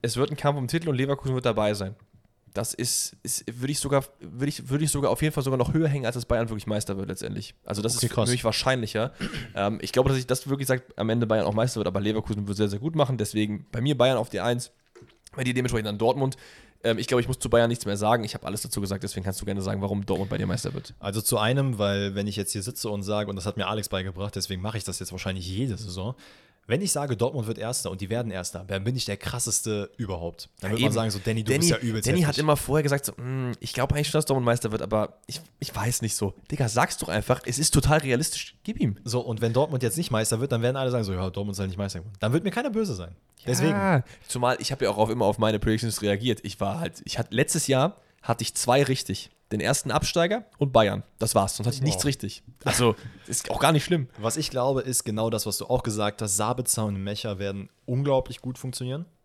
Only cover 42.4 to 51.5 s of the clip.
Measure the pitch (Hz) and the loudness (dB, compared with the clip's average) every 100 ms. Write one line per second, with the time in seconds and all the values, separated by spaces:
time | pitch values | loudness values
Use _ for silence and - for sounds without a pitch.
42.4 | 196 233 277 220 208 98 85 90 _ - | 0 -2 -2 0 -2 -4 -8 -16 _ -12
43.4 | - 123 151 202 196 156 - - - 123 | -2 2 4 2 4 2 2 -12 -8 0
44.4 | 123 127 - 127 107 104 107 117 104 101 | 2 2 -2 0 0 4 2 4 2 4
45.4 | 110 107 113 110 117 - 104 101 123 107 | 2 2 2 2 0 -2 0 0 0 -2
46.4 | - - 98 127 170 - - - 117 113 | -4 -4 -4 -2 -6 -8 -8 -6 -2 0
47.4 | 156 165 - 131 156 - _ _ - 113 | 2 2 2 4 2 0 _ _ -4 -2
48.4 | 113 - - 131 139 131 - 107 - _ | -2 -2 4 6 6 2 -2 -6 -8 _
49.4 | _ 107 95 139 131 139 - 170 170 214 | _ -2 2 0 2 0 2 2 2 0
50.4 | - _ 143 123 107 101 - - 113 110 | -4 _ 4 6 6 2 -6 -4 2 2
51.4 | 98 | 2